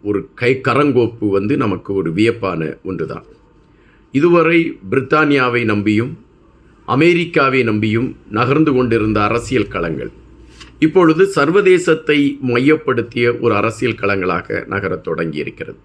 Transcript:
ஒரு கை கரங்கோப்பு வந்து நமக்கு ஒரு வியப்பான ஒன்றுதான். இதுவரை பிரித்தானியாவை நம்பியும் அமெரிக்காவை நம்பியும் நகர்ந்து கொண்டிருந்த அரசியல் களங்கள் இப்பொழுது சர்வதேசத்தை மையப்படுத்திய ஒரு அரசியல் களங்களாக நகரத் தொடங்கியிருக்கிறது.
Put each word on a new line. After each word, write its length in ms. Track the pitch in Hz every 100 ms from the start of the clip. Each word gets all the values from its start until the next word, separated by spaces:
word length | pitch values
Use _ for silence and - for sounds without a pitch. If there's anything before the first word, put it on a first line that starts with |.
ஒரு 160 | 101 101 -
கை 160 | - 123 135
கரங்கோப்பு 640 | - 120 147 123 113 - 104
வந்து 260 | 98 104 143
நமக்கு 340 | 120 90 -
ஒரு 180 | 98 82
வியப்பான 580 | 82 110 110 98 85 78 -
ஒன்றுதான். 440 | - 90 76 - - - _ _ _ _ _ _ _
இதுவரை 440 | 131 160 170 160 170 165 -
பிரித்தானியாவை 760 | 98 120 131 156 151 143 123 120
நம்பியும் 480 | 113 104 101 107 123 165 - _ _ _ _ _ -
அமெரிக்காவை 720 | 127 165 175 170 165 135 131
நம்பியும் 460 | 113 107 107 110 127 - -
நகர்ந்து 420 | 104 120 143 156
கொண்டிருந்த 460 | 127 123 113 107 107
அரசியல் 480 | 104 113 117 127 104
களங்கள் 440 | - 85 73 57 - - - - - - -
இப்பொழுது 460 | 156 175 170 160 190
சர்வதேசத்தை 920 | 175 143 185 190 180 165 156 - 151 143 -
மையப்படுத்திய 920 | 127 120 135 151 - 120 113 120 120 120
ஒரு 160 | 120
அரசியல் 440 | 104 107 110 127 107
களங்களாக 640 | 101 101 90 87 - 95 -
நகரத் 380 | 98 98 82
தொடங்கியிருக்கிறது. 760 | 85 80 82 73 73 - 80 -